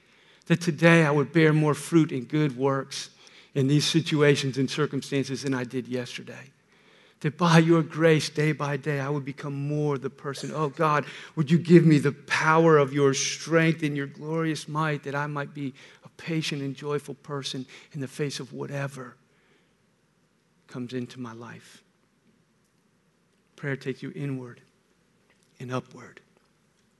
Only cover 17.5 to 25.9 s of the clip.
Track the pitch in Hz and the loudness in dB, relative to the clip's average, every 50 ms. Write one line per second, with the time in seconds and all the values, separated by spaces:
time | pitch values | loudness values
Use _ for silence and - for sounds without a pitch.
17.5 | - 135 127 - - - - _ - 147 131 123 - - 151 139 - - 139 120 | -8 -10 -10 -12 -16 -20 -20 _ -10 -10 -10 -10 -8 -8 -8 -6 -6 -10 -12 -12
18.5 | 139 139 139 135 143 139 139 135 139 135 127 123 110 _ _ _ _ _ _ _ | -12 -12 -12 -10 -8 -8 -8 -8 -10 -14 -18 -18 -20 _ _ _ _ _ _ _
19.5 | _ _ _ _ _ _ _ _ _ _ _ _ _ _ _ _ _ _ _ _ | _ _ _ _ _ _ _ _ _ _ _ _ _ _ _ _ _ _ _ _
20.5 | _ _ _ _ - 131 123 120 131 127 123 127 - 127 123 117 113 117 120 110 | _ _ _ _ -12 -12 -10 -8 -8 -10 -10 -10 -12 -14 -14 -14 -14 -16 -18 -18
21.5 | 110 110 - - - - _ _ _ _ _ _ _ _ _ _ _ _ _ _ | -18 -20 -20 -20 -20 -20 _ _ _ _ _ _ _ _ _ _ _ _ _ _
22.5 | _ _ _ _ _ _ _ _ _ _ _ _ _ _ _ _ _ _ _ _ | _ _ _ _ _ _ _ _ _ _ _ _ _ _ _ _ _ _ _ _
23.5 | _ - - 143 135 131 - 139 127 - - 135 - 156 147 139 135 131 127 120 | _ -10 -8 -8 -8 -8 -8 -10 -10 -10 -12 -14 -12 -10 -8 -8 -8 -10 -12 -14
24.5 | 120 - _ _ _ _ _ _ _ _ _ _ _ _ _ _ _ _ _ _ | -20 -20 _ _ _ _ _ _ _ _ _ _ _ _ _ _ _ _ _ _
25.5 | _ - 131 120 131 127 123 - | _ -16 -10 -6 -6 -8 -8 -8